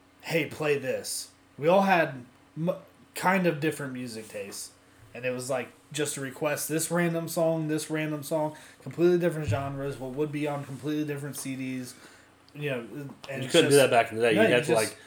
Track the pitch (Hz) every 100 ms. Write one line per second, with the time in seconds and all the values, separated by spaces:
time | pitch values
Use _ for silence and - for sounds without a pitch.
0 | _ _ - 160 143 - 151 139 127 110
1 | - - - _ _ - 147 190 196 180
2 | 151 135 - _ _ - 170 - - -
3 | - - - 190 175 147 156 151 135 127
4 | 127 110 98 104 120 - - - _ -
5 | - - 127 123 123 127 117 - - 143
6 | 147 - 135 131 151 139 - 151 - 170
7 | 170 165 165 175 165 165 156 156 156 156
8 | 156 151 139 160 151 151 - - - 143
9 | 175 175 175 156 147 139 139 139 139 117
10 | 131 127 151 147 147 143 135 135 147 151
11 | 151 143 143 131 135 131 131 127 123 -
12 | - - - _ _ 147 147 127 113 147
13 | 139 - - 135 127 170 135 139 127 120
14 | 117 110 117 110 220 123 120 117 107 -